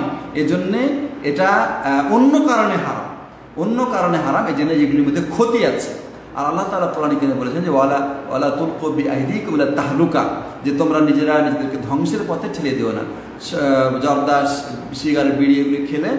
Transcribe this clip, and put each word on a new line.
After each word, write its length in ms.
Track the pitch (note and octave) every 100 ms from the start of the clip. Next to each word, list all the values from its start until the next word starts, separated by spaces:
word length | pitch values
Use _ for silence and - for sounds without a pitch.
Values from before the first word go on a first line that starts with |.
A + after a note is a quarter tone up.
| - - -
এজন্যে 720 | D3+ D3 F3+ F#3+ A3+ C#4 C#4+ - -
এটা, 260 | C#3+ C#3+ F#3+
আহ, 640 | G#3 A3+ - C#3 C#3 C#3+
অন্য 260 | A3+ C4+ D4
কারণে 360 | C#4+ A3+ G#3
হারাম, 300 | F#3 C#3 A2 - - - - - -
অন্য 300 | G3 A#3+ B3
কারণে 260 | G3+ F3 E3
হারাম, 280 | C3+ F3 G3+
এই 80 |
জন্য 180 | C#3+ D#3
এগুলির 340 | D#3 C#3+ D3 C#3
মধ্যে 160 | D#3+ D#3+
ক্ষতি 360 | - A#3 A#3 D#3
আছে। 280 | - - - - - - C3+
আর 100 | C#3+
আল্লাহ 180 | E3+ G3
তাআলা 160 | F#3+ E3+
কোরআনে 280 | D#3 D3 C#3+
কিনে 140 | C#3
বলেছেন 280 | B2+ B2 E3
যে, 80 | F3
"ওয়ালা, 380 | C3+ C#3 C#3 C#3 - -
ওয়ালা 220 | C3 C#3+
তুলকু 420 | C#3+ E3 - D#3
বিআইদিকুম 600 | C#3+ C#3 C3 C3 - -
ইলা 120 | D3 D3+
তাহলুকা", 580 | D3 C#3 C#3 E3+ D3 G#2+ - - -
যে 100 | C3+ C#3+
তোমরা 220 | D#3 D#3
নিজেরা 380 | D3 C#3 D3+ D3+
নিজেদেরকে 380 | C#3+ C3 C#3 C3+ A2
ধ্বংসের 340 | C#3 E3+ - -
পথে 200 | D#3+ -
ঠেলে 160 | - C#3+
দিও 220 | A#2+ A2+
না। 80 | G#2+ - - - -
স-, 140 | - D3+ C#3 C3+ C3 B2+
জর্দা, 520 | C#3+ C#3 C3+ C#3+ C#3 C#3 - - -
সিগারেট, 400 | - D#3 C#3+ C#3
বিড়ি 260 | C3+ C#3 C#3
এগুলি 260 | C#3 C#3+ C#3
খেলে 220 | D3 F#3+